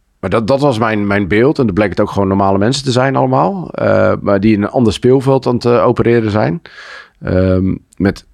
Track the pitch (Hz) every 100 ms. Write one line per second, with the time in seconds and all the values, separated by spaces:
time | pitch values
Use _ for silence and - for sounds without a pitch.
0 | _ _ 95 107 107 135 143 110 113 107
1 | 101 101 95 104 131 156 117 90 104 85
2 | 101 - 98 98 98 98 107 139 135 123
3 | 135 131 131 131 175 196 - - 110 101
4 | 101 98 101 101 110 104 104 139 113 -
5 | 123 135 131 135 127 120 120 120 113 120
6 | 117 117 110 104 127 170 - - - -
7 | - _ - 92 92 92 95 - - -
8 | 95 - -